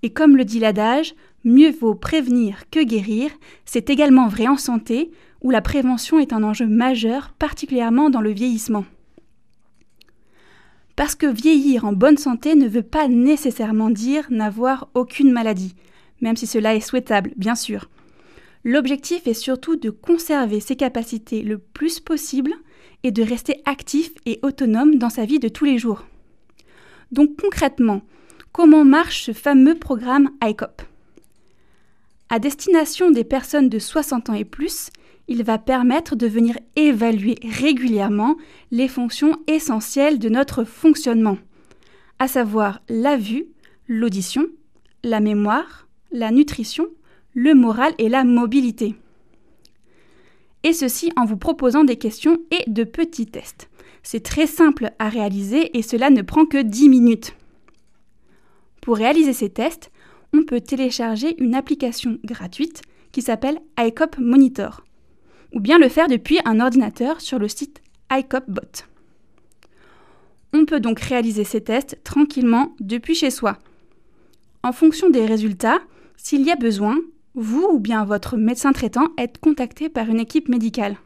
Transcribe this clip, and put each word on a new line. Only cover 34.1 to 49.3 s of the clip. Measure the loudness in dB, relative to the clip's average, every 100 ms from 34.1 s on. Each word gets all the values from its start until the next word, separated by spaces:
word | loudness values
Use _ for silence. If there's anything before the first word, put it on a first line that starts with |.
| -6 -4
ans |
et | -6
plus, | -6 -8 -8 -8 -14 -18 _ _ -8
il | -4
va | -2 -2
permettre | 0 0 2 0 -2 -4
de | -2
venir | 0 0 -2 -8 0
évaluer | 2 2 0 0 -2 -4
régulièrement | -6 -2 0 0 0 0 0 0 0 -2 -6 -20 _
les | -2 -2
fonctions | -2 -6 0 0 0 -2
essentielles | -4 -2 -6 -4 0 0 0
de | 0
notre | 0 -2 -4
fonctionnement, | -6 0 2 2 2 0 0 -2 -8 _ _ _ _ _ _ _
à | -2
savoir | 0 -2 0 -2 -4 _
la | -2 0 0
vue, | -2 -6 -8 _ _ _ _
l'audition, | -2 -2 -2 -4 -2 -4 -4 _ _ _ _
la | -4 0
mémoire, | 0 0 0 -2 -4 -14 _ _ _
la | -8 0
nutrition, | 2 2 -2 -10 -6 -8 -8 _ _ _
le | -2 4 6
moral | 6 2 0 0
et | 0
la | 2
mobilité. | 2 2 2 0 0 -2 -6 -6 _ _ _